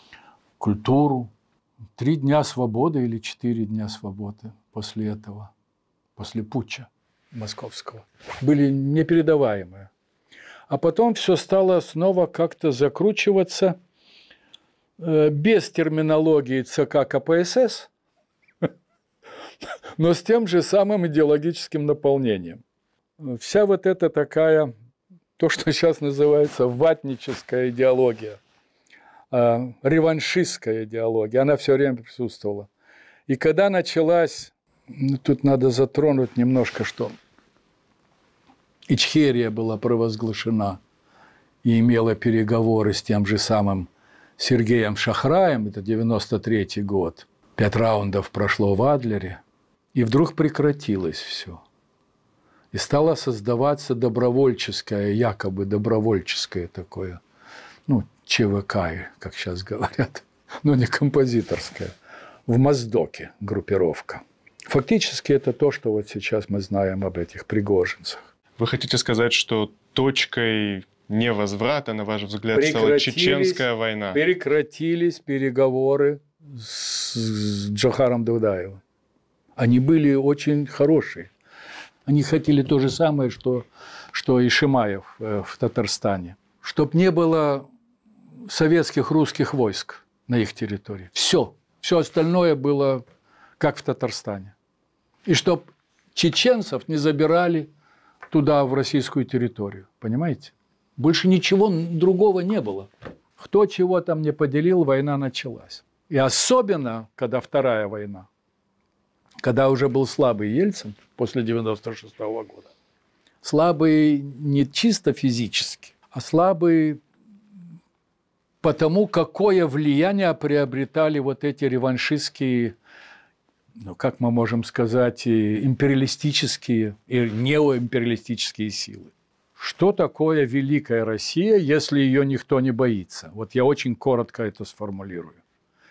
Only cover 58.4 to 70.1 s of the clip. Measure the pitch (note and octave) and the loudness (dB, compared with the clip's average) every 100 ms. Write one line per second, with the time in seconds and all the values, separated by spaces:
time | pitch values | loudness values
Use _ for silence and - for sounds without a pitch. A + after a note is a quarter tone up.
58.4 | A2 G2+ G2 G#2 F2 E2 - _ F#2 - | 2 0 -2 -4 -4 -6 -12 _ -14 -10
59.4 | - F2+ F#2+ G#2+ G2 - B2 - - _ | -10 -10 -10 -8 -6 -4 -4 -6 -20 _
60.4 | _ - D3+ C3 A#2+ - C#3+ C#3 C3 A#2 | _ -2 2 2 2 0 0 2 2 0
61.4 | F2+ F2+ - - F#2 - - - - - | -2 -8 -10 -12 -12 -12 -20 -20 -20 -14
62.4 | - A#2+ C#3 C#3 A#2 G2+ D#2 - D#2 _ | 0 4 4 2 0 -2 -2 -6 -18 _
63.4 | G2+ G2+ - G2 F2 D2+ - - - _ | -6 -6 -2 0 2 -2 -10 -16 -18 _
64.4 | _ _ - C#3 C3 A3 - - - C#3 | _ _ -2 -2 2 0 0 -6 0 2
65.4 | - A#2+ C#3+ - A#2 G#2+ G#2 G#2 - G#2+ | 2 0 0 0 -2 -2 -4 -8 -4 -4
66.4 | - G2+ F#2 G2 F#2+ F#2+ F#2+ F2 E2+ - | -2 -6 -2 0 0 -2 -4 -6 -8 -10
67.4 | - G#2+ G2+ G2 F2+ - - - - _ | -4 -2 2 2 0 -4 -12 -14 -18 _
68.4 | _ - A#2 B2+ - C3 - A2+ A#2+ - | _ -6 -4 -2 -2 -2 0 0 2 0
69.4 | - A2+ G#2 _ _ - C3 | 0 -2 -2 _ _ -2 0